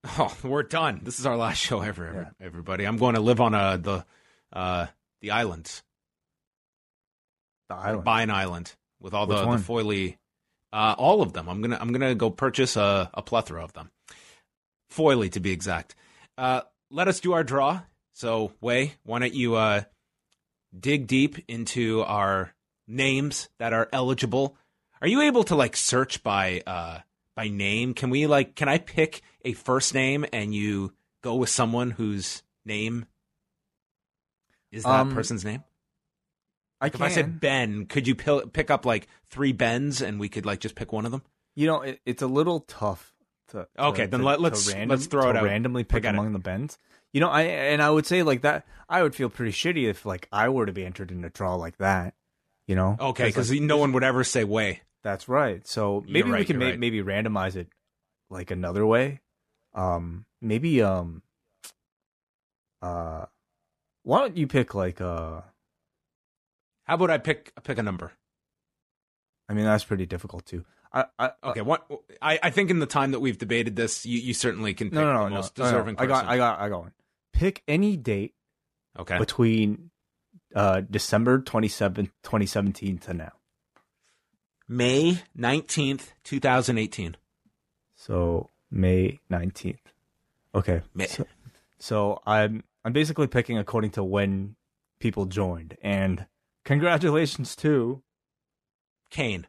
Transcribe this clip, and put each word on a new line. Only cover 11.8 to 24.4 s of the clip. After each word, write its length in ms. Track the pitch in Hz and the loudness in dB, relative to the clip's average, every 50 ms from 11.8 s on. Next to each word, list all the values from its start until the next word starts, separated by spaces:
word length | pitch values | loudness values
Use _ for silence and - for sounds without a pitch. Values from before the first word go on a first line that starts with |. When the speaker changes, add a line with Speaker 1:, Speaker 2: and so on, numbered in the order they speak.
| 113 117 | -2 -2
Speaker 1:
gonna 240 | 120 127 135 131 127 | -2 0 2 0 2
go 140 | 104 117 113 | 2 0 0
purchase 460 | - - 135 131 123 - 131 123 - | 0 0 0 0 2 2 0 2 2
a, 340 | 110 101 101 101 98 95 - - | 2 4 4 4 4 2 -2 -6
a 80 | - | -10
plethora 420 | - - 120 113 107 - 78 82 82 | -6 0 0 0 0 -2 -10 -12 -12
of 100 | - - | -12 -14
them. 180 | 80 80 - _ _ _ - - - - - - _ _ _ _ _ _ _ _ _ _ _ | -18 -20 -20 _ _ _ -20 -20 -20 -20 -20 -20 _ _ _ _ _ _ _ _ _ _ _
Foily, 400 | - - 156 151 135 120 104 92 | -4 2 4 4 6 4 2 0
to 80 | - 101 | -2 -4
be 120 | 90 98 | -2 -2
exact. 440 | 92 82 87 98 87 82 - _ - _ _ _ _ _ - _ _ | -2 -2 -4 -4 -4 -4 -6 _ -20 _ _ _ _ _ -20 _ _
Uh, 240 | - 131 127 127 127 - _ _ _ _ _ | -2 0 0 0 0 -2 _ _ _ _ _
let 180 | 135 156 180 | -4 0 0
us 120 | 190 180 - | 0 0 0
do 100 | - 180 180 | 0 2 2
our 100 | 165 156 | 2 2
draw. 380 | 117 135 139 135 143 175 190 175 _ _ _ _ _ _ | 2 2 2 2 2 0 -2 -8 _ _ _ _ _ _
So, 380 | - - 117 113 113 110 95 - _ | -8 -2 -2 0 0 -2 -4 -8 _
Wei, 340 | 107 120 120 127 135 143 - _ _ | -4 0 0 0 0 -2 -6 _ _
why 160 | 107 113 120 | -6 -4 -2
don't 140 | 123 123 - | -2 -2 0
you, 220 | 139 123 117 113 | 0 0 2 2
uh, 260 | 110 110 110 104 104 104 _ _ _ _ _ _ _ _ _ _ _ _ _ _ _ _ _ - | 4 4 4 2 2 0 _ _ _ _ _ _ _ _ _ _ _ _ _ _ _ _ _ -20
dig 300 | 92 - 135 147 147 127 | -6 -2 0 0 0 0
deep 300 | 107 127 131 139 147 143 - - | 2 4 4 4 2 0 -8 -12
into 540 | - 117 117 113 - - 127 117 110 110 110 | -10 -8 -8 -6 -4 -2 -2 0 2 2 0
our 520 | 101 85 101 104 98 98 98 95 92 82 _ _ _ _ _ _ _ | 0 0 0 0 2 2 2 0 -2 -4 _ _ _ _ _ _ _
names 600 | - 113 131 135 135 131 135 143 147 139 - - - _ _ | -10 -4 -2 0 0 2 0 -2 -2 -4 -6 -10 -10 _ _
that 120 | 117 117 | -4 0
are 160 | 113 113 113 - - | 2 0 0 0 0
eligible? 640 | 131 127 127 131 - - 123 120 131 | -2 0 0 0 0 -2 -2 0 0